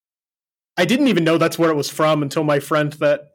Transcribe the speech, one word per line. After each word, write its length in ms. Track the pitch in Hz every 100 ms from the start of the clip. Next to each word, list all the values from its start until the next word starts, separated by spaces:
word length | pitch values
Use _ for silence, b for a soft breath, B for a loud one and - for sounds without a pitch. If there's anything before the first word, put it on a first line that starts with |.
| _ _ _ _ _ _ _ -
I 80 |
didn't 240 | 175 254 269
even 160 | 175
know 140 | 160 165
that's 200 | 165 165
where 120 | 165
it 60 | 151
was 120 | 139
from 340 | - 156 151
until 220 | 143 165
my 160 | 151 143
friend 320 | - 156 151
that, 380 | 151 147 143 -